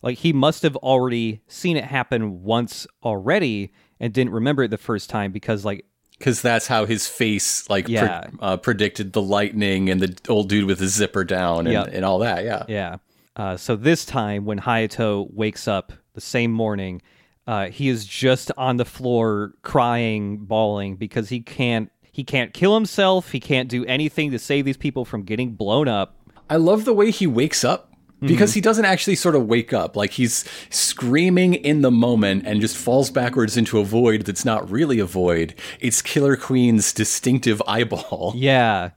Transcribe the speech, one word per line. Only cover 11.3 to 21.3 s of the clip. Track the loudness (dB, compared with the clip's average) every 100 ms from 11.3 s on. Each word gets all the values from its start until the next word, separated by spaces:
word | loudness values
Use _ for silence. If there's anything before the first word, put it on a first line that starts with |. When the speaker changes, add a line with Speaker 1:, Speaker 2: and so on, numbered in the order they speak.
| 0 0 0 0
Speaker 2:
and, |
Speaker 1:
Yep. | -2 -2
Speaker 2:
and | -4
all | 0 0
that, | 0 -2
yeah. | -4 -6 -6
Speaker 1:
Yeah. | -6 -6 -10 _ _ _ -10
Uh, | -8 -8
so | -4 -2
this | 0 0
time | -2 -4 -2 -4
when | -4 -6
Hayato | -2 -2 -2 -2 -2 -2 -4
wakes | -4 -4 -4 -4
up | -4 -4 -20 _ -18
the |
same | -6 -2 0
morning, | 0 -2 -4 -6 -10 _ _ _ _ -6
uh, | -4 -4
he | -4 -2
is | -2
just | -4 -2 0 0 -2 -4
on | -2 0
the | -2
floor | -4 -2 0 2 0 -4 -10
crying, | -2 0 2 0 0 -2 -4 -8
bawling | -4 0 0 0 -6 -8
because | -8 -6
he | -6